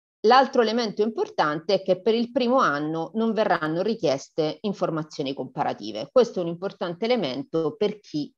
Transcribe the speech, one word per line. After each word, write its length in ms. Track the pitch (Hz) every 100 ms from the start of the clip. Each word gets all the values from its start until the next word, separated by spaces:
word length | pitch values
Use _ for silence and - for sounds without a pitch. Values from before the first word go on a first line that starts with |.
| _ _ 214
l'altro 360 | 254 254 247
elemento 400 | 220 226 233 -
importante 760 | 214 233 427 - 160 147 165 190
è 60 |
che 200 | 190 185
per 120 | -
il 180 | 220 240
primo 280 | 269 240 262
anno 520 | 190 143 151 160 165 220
non 180 | 226
verranno 480 | 208 202 170 156 165
richieste 760 | 190 226 160 135 - - 156 -
informazioni 720 | 214 196 175 160 156 - 135
comparative. 760 | 139 131 - 123 123 104 104 -
Questo 280 | 262 240 -
è 40 |
un 60 | 170
importante 560 | 170 190 - 185 170 226
elemento 720 | 247 151 131 139 165 156 147
per 240 | 208 202
chi 340 | - 151 143